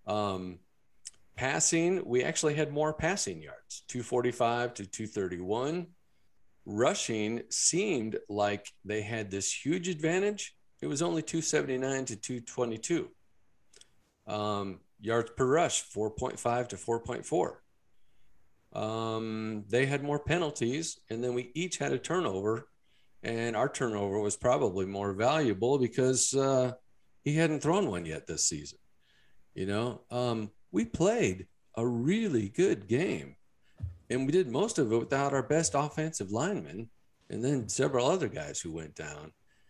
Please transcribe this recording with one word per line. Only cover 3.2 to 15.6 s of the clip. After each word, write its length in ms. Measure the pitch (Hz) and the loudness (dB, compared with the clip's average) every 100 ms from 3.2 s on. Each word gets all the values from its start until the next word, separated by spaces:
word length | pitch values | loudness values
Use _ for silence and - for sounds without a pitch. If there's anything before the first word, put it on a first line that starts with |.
| - 123 | -2 -6
yards, 400 | 76 - - - - | -10 -16 -16 -16 -10
two 140 | 123 | -8
forty-five 720 | 113 123 123 117 117 120 120 | -2 2 2 2 2 2 -2
to 120 | - 98 | -4 -10
two 200 | - 110 | -8 -6
thirty-one. 800 | 107 92 87 90 110 139 175 170 - _ _ _ _ - _ - | -4 -4 -4 -2 -2 0 -2 -6 -14 _ _ _ _ -20 _ -6
Rushing 760 | 104 135 202 - 110 104 117 - | 2 2 2 -2 -2 0 -2 -4
seemed 720 | - - 170 208 143 110 - - | 0 2 2 2 0 -2 -4 -4
like 440 | 104 104 101 - - | 0 0 0 -6 -14
they 180 | 98 107 | -6 -4
had 280 | 104 113 101 | -2 -4 -4
this 220 | 98 - | -4 -4
huge 360 | - 135 180 175 | -4 -2 -2 -2
advantage. 680 | 160 160 180 202 208 - - _ _ | -2 0 2 0 -2 -8 -16 _ _
It 40 | 143 | -4
was 160 | 143 | 0
only 200 | 170 165 | 0 0
two 180 | 156 165 | -2 -2
seventy-nine 640 | 156 151 139 127 131 135 127 | 0 0 0 0 0 0 -4
to 100 | 104 | -6
two 240 | - 123 | -6 -8
twenty-two. 680 | 117 - 120 110 - 170 - - _ _ _ _ _ - - _ _ _ - | -6 -2 -2 -2 -2 -2 -2 -10 _ _ _ _ _ -20 -20 _ _ _ -6
Um, 540 | 104 104 101 98 90 _ - | -2 0 0 -4 -8 _ -10
yards 300 | 104 117 113 - | 0 0 0 0
per 100 | 127 | 2
rush, 340 | 151 | 4